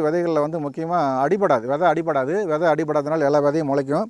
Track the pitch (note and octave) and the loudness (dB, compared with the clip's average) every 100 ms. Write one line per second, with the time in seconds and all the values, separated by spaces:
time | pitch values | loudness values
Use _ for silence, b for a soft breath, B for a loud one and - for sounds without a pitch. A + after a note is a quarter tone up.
0 | D3+ F3 E3+ D#3 D3 E3 C#3+ C3+ E3 F3 | 0 0 0 0 0 -4 -6 -6 -4 -2
1 | C#3 C3 C#3+ G3 F#3+ B2+ A#2 C#3+ E3+ D3+ | 0 0 0 2 2 2 0 0 2 2
2 | E3 C#3+ C3 F#3+ F#3+ D3+ E3+ D3+ D#3 D3+ | 0 -2 0 -2 -2 0 2 0 0 -2
3 | C#3+ D#3+ C#3 D3 C#3+ D#3 D3 C#3 C3+ D#3 | 0 0 2 2 2 0 0 -2 -2 -2